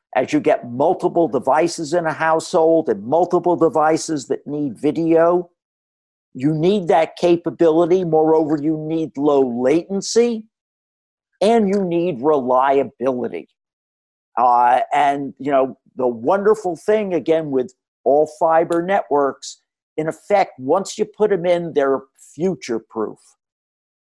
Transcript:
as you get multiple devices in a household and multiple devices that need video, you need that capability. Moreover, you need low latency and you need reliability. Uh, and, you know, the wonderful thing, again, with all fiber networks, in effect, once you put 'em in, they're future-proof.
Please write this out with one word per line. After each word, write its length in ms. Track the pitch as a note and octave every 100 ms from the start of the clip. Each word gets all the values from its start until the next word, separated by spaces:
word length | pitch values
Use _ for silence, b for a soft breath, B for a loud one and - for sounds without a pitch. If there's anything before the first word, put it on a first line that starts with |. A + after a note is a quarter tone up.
| _
as 180 | - B2
you 80 | D3+
get 300 | D3+ - A#2+
multiple 560 | B2 D#3+ E3+ F3 E3+ D#3+
devices 680 | C3 C3 D3+ E3+ - D3
in 100 | F3
a 80 | D#3+
household 760 | C#3+ D#3+ D#3+ - E3+ D#3+ E3 D#3
and 140 | G#2
multiple 540 | A2 D#3+ F3+ F3 F3 D#3
devices 720 | D#3+ D#3 D3+ D#3+ - D3+ B2
that 200 | B2+ -
need 300 | D3 C#3+ G#2
video, 720 | D3+ D3+ E3 E3 E3+ F3+ F3 _ _ _ _ _ _ _ _
you 180 | C3 C#3+
need 360 | D#3 F3 G#3 E3
that 280 | F3 D#3 -
capability. 880 | F3 E3+ E3 - E3+ D#3+ E3+ F#3
Moreover, 560 | E3+ D#3 D#3 D#3+ D3+ D3+
you 160 | D3+ D#3
need 400 | D#3 D#3+ D#3 C#3
low 240 | D3 C#3+
latency 1040 | C3 A#2 B2+ D#3+ E3+ G3 - A3+ A#3+ A3 A3 _ _ _ _ _ _ _ _ _
and 280 | G3 A#3 G3
you 140 | G3+
need 380 | F#3 E3+ F3+ A#2+
reliability. 1300 | D3 D3 B2 B2+ C#3 C#3 B2 - C3 B2 A2+ F2 - _ _ _ _ _ _ _ _ A2+
Uh, 420 | B2 A#2+ B2 B2+ -
and, 400 | C#3+ C#3+ C#3+ C#3 -
you 120 | C3+
know, 280 | C3+ C3 - _ -
the 100 | B2+
wonderful 720 | A2+ B2+ G3 G3+ G#3+ F3+ D#3
thing, 380 | - A3 G3
again, 360 | E3 B2 D#3+ D#3
with 240 | C3 B2+ _ _ _
all 260 | A#2+ D3 D3+ -
fiber 440 | E3 E3 E3+ E3+
networks, 800 | F3 G3 - C#3+ C#3 - - - _ _ _ -
in 120 | D#3+
effect, 440 | - - G3+ F3 -
once 400 | C3 F3+ - -
you 60 |
put 280 | G#3+ - G#3
'em 140 | F#3+ F3
in, 260 | F3 E3+
they're 300 | D3 C3+ C3+ - _ -
future-proof. 840 | - F#3 E3+ - A2+ - A2+ G#2+ - _ _ _ _ _ _ _ _ _